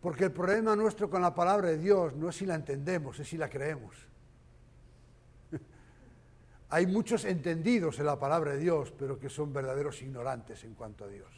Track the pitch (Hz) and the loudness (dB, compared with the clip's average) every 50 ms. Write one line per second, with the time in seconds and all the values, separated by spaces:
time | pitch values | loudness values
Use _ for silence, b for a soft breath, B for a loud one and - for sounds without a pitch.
0 | - - 151 123 190 185 135 165 180 180 196 220 220 220 214 208 220 220 208 - | -4 -6 -2 0 0 0 0 0 0 2 2 4 4 4 4 4 4 2 2 0
1 | - - 165 185 180 175 - - 170 180 196 208 196 175 160 156 160 190 202 196 | -4 0 2 2 2 2 4 4 4 4 4 4 4 2 0 0 6 6 6 6
2 | 175 160 131 143 156 175 165 - 190 190 175 156 143 - 139 139 139 151 185 175 | 6 2 0 -4 -4 -4 -4 -4 -4 -2 -2 -4 -2 -4 -4 -4 -2 -2 -2 -2
3 | 151 135 120 - 147 - - 165 156 139 - 139 139 151 160 139 113 98 - - | -2 -4 -8 -10 -10 -8 -4 -4 -4 -4 -4 -4 -4 -4 -4 -6 -10 -14 -18 -20
4 | - - - - - - - - - - - - - - - - - - - - | -20 -20 -20 -20 -20 -20 -20 -20 -20 -20 -20 -20 -20 -20 -20 -20 -20 -20 -20 -20
5 | - - - - _ - - - - - 160 147 - - b b b b b b | -20 -20 -20 -20 _ -20 -20 -20 -16 -10 -10 -10 -10 -12 b b b b b b
6 | b b b b b b b - b b b b b - - 160 175 185 185 214 | b b b b b b b -20 b b b b b -2 2 2 2 4 2 2
7 | 220 - 240 220 - 196 185 165 131 175 165 165 160 208 247 233 175 160 139 - | 2 2 0 0 0 0 -2 -2 0 -2 -2 0 2 4 4 4 4 2 0 0
8 | 147 147 143 139 143 139 151 170 160 147 143 139 151 175 170 156 139 139 - - | 0 0 0 0 0 2 2 2 2 0 -2 0 2 2 2 2 0 -2 -6 -8
9 | 139 135 139 113 135 139 - - 151 147 135 143 135 131 131 139 147 147 - - | -6 -6 -6 -6 -8 -10 -6 -4 -4 -4 -2 -4 -4 -2 -2 -2 -2 -4 -6 -8
10 | 127 135 131 123 120 131 131 120 104 - 113 101 - 113 110 - 120 107 104 - | -12 -10 -8 -6 -4 -4 -4 -6 -8 -14 -16 -16 -16 -18 -16 -14 -14 -14 -12 -12
11 | 107 101 101 101 95 - - | -14 -14 -14 -16 -18 -20 -20